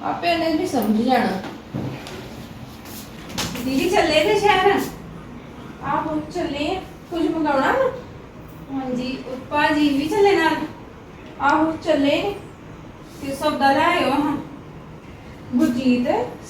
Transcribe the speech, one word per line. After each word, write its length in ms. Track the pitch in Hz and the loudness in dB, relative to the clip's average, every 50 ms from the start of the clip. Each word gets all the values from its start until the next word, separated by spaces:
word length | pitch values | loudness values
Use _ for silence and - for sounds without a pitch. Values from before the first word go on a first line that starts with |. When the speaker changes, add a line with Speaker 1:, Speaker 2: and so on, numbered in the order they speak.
Speaker 1:
ਆਪੇ 320 | - - - - 339 349 339 | -4 -4 -2 0 0 0 2
ਉਹਨੇ 200 | 330 320 330 311 | 2 2 2 2
ਵੀ 120 | 320 370 | 2 0
ਸਮਝ 360 | 370 285 240 208 214 214 220 | 0 0 0 2 2 2 4
ਜਾਣਾ। 500 | 247 262 254 226 202 190 185 - - - - - - - - - - 135 135 127 - - - - - - - - - - - - - - - - - - - - - - - - - - - - - - - 247 247 | 4 4 4 4 4 2 0 -2 -6 -8 -12 -12 -14 -8 -8 -6 -6 -6 -8 -8 -10 -12 -12 -12 -12 -12 -14 -14 -14 -14 -14 -14 -14 -16 -16 -16 -16 -14 -14 -14 -14 -14 -14 -14 -14 -8 -6 -6 -4 -4 -4 -4 -2
Speaker 2:
ਦੀਦੀ 240 | 262 269 277 339 359 | 0 2 2 2 4
ਚੱਲੇ 340 | 392 403 339 320 302 311 - | 4 4 4 6 4 4 6
ਤੇ 160 | 403 427 403 | 6 4 4
ਸ਼ਹਿਰ? 400 | 403 403 381 381 381 403 392 - 254 - - - - - - - - - - - - - - - - - - - - | 6 6 6 6 6 6 4 4 0 -2 -8 -10 -12 -14 -14 -14 -14 -14 -14 -14 -14 -16 -16 -16 -14 -14 -14 -8 -4
Speaker 1:
ਆਹੋ, 380 | 277 294 311 311 311 302 302 294 - - | -2 -2 0 0 -2 -4 -4 -4 -4 -4
ਚੱਲੇ 400 | 349 330 285 277 285 302 339 381 | -4 -4 -2 -2 -2 -2 -2 -2
ਆ। 40 | 381 - - - - - - | -4 -6 -10 -16 -18 -12 -8
ਕੁਝ 160 | 339 330 302 | -2 0 0
ਮੰਗਾਉਣਾ 440 | - 311 320 302 294 277 269 285 - | 0 2 0 2 2 2 2 2 2
ਵਾ? 200 | - 539 539 - - - - - - - - - - - - - - - - 269 269 | 2 2 2 0 0 -4 -12 -14 -16 -18 -18 -18 -18 -18 -18 -16 -16 -16 -12 -6 -6
Speaker 2:
ਹਾਂਜੀ, 440 | 262 262 254 247 247 247 262 269 262 - | -4 -4 -4 -4 -4 -4 -4 -6 -8 -8
ਉਹ 100 | 262 254 240 - - | -10 -10 -10 -8 -2
ਭਾਜੀ 400 | 294 294 311 320 294 294 302 277 | 0 2 2 4 4 4 4 4
ਵੀ 160 | 269 269 302 | 4 2 0
ਚੱਲੇ 300 | 359 415 403 403 403 349 | 0 4 4 6 6 6
ਨਾਲ? 200 | 339 320 302 302 - 311 - - - - - - - - - - - - - - - | 6 4 2 2 0 -4 -8 -10 -14 -16 -18 -18 -18 -18 -18 -18 -18 -18 -16 -8 0
Speaker 1:
ਆਹੋ, 360 | 269 277 311 311 311 320 311 - - | 2 4 4 6 4 2 0 -2 2
ਚੱਲੇ 380 | 339 302 277 277 285 311 339 - | 2 4 4 4 4 4 2 0
ਨੇ। 120 | 403 403 - - - - - - - - - - - - - - - - - | -2 -4 -6 -12 -16 -18 -18 -18 -18 -16 -16 -16 -18 -18 -18 -18 -18 -14 -10
Speaker 2:
ਤੇ 140 | 277 269 269 | -8 -8 -6
ਸੌਦਾ 360 | - 311 302 254 254 277 277 | -2 0 0 2 4 4 6
ਲੈ 140 | 277 302 330 | 6 6 4
ਆਇਓ 260 | 349 349 - 262 254 | 4 4 4 2 2
ਹਾਂ। 260 | 269 285 294 294 277 - - - - - - - - - - - - - - - - - - - - - - - 247 | 2 2 2 0 0 -2 -4 -8 -14 -16 -16 -16 -16 -16 -16 -16 -18 -16 -16 -16 -18 -16 -16 -16 -16 -16 -10 -2 2
Speaker 1:
ਗੁਰਜੀਤ, 720 | 254 320 254 240 247 262 254 247 247 247 302 359 440 494 - - - - - | 4 4 4 2 2 4 4 4 4 4 2 2 0 0 -2 -6 -12 -12 -2